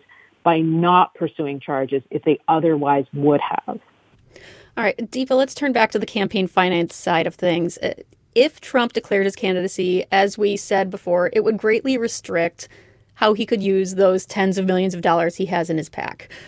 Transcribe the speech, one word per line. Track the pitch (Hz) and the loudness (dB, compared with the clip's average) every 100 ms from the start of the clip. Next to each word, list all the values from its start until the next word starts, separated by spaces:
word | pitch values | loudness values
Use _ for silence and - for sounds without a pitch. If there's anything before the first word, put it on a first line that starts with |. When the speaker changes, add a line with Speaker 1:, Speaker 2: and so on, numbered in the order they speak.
| - - _ _ | 2 -20 _ _
Speaker 1:
by | 170 160 | 0 2
not | 160 165 175 180 175 | 2 2 4 4 4
pursuing | - 165 - 147 139 | 0 -6 -4 -6 -6
charges | - 135 131 139 - | -4 -4 -2 -4 -4
if | 147 | -2
they | 160 147 - | 0 0 2
otherwise | 160 165 151 143 143 135 | 2 2 2 2 0 0
would | 143 143 147 | 0 2 2
have. | - - - - - _ _ _ _ - - - - - | 0 -6 -8 -12 -14 _ _ _ _ -20 -20 -20 -14 -2
Speaker 2:
All | 208 | -2
right, | - | -2
Deepa, | 226 254 262 | -6 -6 0
let's | 262 269 | 2 0
turn | - 285 | -2 0
back | 240 220 | 2 2
to | 214 | 0
the | - | -4
campaign | 214 190 196 185 | -2 -2 0 0
finance | - 180 175 170 - | 2 2 2 -2 -4
side | 185 165 165 | 0 0 0
of | - | -2
things. | 180 165 175 - | -2 0 -2 -4
Uh, | - - - _ _ 226 | -6 -6 -14 _ _ 2
if | 294 - | 2 0
Trump | - 254 233 | -4 0 0
declared | - - 202 196 | -4 -2 0 0
his | - | -2
candidacy, | 196 185 190 - 180 180 - | -4 -2 -4 -4 -2 -2 0
as | 196 202 208 | 0 0 0
we | 208 196 | -2 -2
said | - 196 190 | -2 -2 -2
before, | 196 180 175 - | -6 -2 0 2
it | 220 | 0
would | 214 214 | 0 0
greatly | 220 226 269 262 | 0 0 0 -2
restrict | 226 - - 175 170 - - - _ _ _ - | -2 -6 -6 -2 -2 -4 -16 -20 _ _ _ 0
how | 214 | 0
he | 214 214 | 2 0
could | 226 | -2
use | 196 190 185 185 | 0 0 0 2
those | 190 190 - | 4 2 -2
tens | 214 190 190 | -2 0 0
of | 185 | 0
millions | 185 190 180 | 0 0 -2
of | |
dollars | 175 170 170 - | 0 2 0 -2
he | 180 | -4
has | 175 165 | -2 -2
in | 160 | -4
his | - | -6
pac. | - - - - - | -10 -10 -12 -20 -20